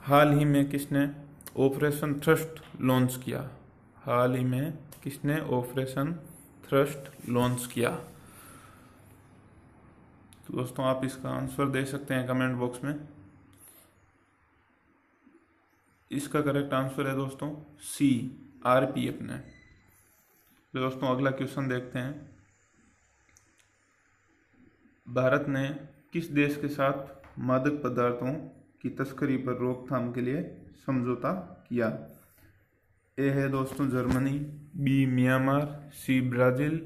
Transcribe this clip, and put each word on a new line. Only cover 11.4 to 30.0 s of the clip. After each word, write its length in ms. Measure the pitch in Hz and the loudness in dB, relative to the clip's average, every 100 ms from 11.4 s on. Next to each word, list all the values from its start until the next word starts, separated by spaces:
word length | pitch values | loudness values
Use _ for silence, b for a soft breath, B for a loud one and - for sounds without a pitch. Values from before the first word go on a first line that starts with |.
| 131 - 139 | -6 -2 0
दे 140 | 131 135 | 0 -2
सकते 280 | 143 - | -6 -4
हैं 120 | 131 123 | -4 0
कमेंट 280 | 127 127 123 | 0 0 0
बॉक्स 260 | 123 123 | -4 -4
में। 240 | 139 147 - - - - - - B B B _ _ _ _ _ _ _ _ _ _ _ _ _ _ _ _ _ _ _ _ _ _ | -6 -6 -10 -20 -20 -20 -20 -20 B B B _ _ _ _ _ _ _ _ _ _ _ _ _ _ _ _ _ _ _ _ _ _
इसका 300 | 131 143 151 | -8 -2 0
करेक्ट 320 | 147 139 139 | 2 0 0
आंसर 340 | 135 135 143 135 | -2 -2 -2 -2
है 80 | 135 | -2
दोस्तों 380 | 135 - 147 - - - | -4 -6 -8 -10 -16 -18
सी, 260 | - - 143 120 - - - - 120 | -14 2 4 4 0 -10 -20 -6 4
आरपीएफ़ 560 | 127 143 - 123 - | 4 4 -2 -4 -4
ने। 140 | - - | -8 -10
तो 1400 | - - - - _ _ _ _ _ _ _ _ _ 131 | -12 -20 -20 -20 _ _ _ _ _ _ _ _ _ -4
दोस्तों, 300 | 131 131 135 | -2 -2 0
अगला 220 | 127 139 | 2 0
क्वेश्चन 360 | 135 131 - 135 | 0 -6 -4 -2
देखते 300 | 127 127 131 | -2 -4 -8
हैं, 140 | 127 147 - - _ _ _ _ _ _ _ _ _ _ _ _ _ _ _ _ _ _ _ _ _ _ - _ _ _ - | -8 -10 -14 -20 _ _ _ _ _ _ _ _ _ _ _ _ _ _ _ _ _ _ _ _ _ _ -20 _ _ _ -6
भारत 380 | 123 127 143 143 | 2 4 2 2
ने 180 | 135 139 151 - - _ | -2 -2 -6 -14 -20 _
किस 160 | 170 160 | -6 -2
देश 260 | 143 143 143 | 2 2 2
के 100 | 143 | -4
साथ 680 | 139 135 147 - - - - | 0 0 0 -8 -16 -18 -6
मादक 400 | 127 127 139 147 | 0 2 2 0
पदार्थों 500 | 131 120 123 120 123 151 - - _ _ | -2 0 0 0 -4 -6 -10 -18 _ _
की 80 | 127 | -10
तस्करी 440 | - 135 - 139 127 | -6 -6 -2 0 0
पर 160 | 123 120 | 0 -2
रोकथाम 560 | 123 123 - 131 | -2 -4 -4 -2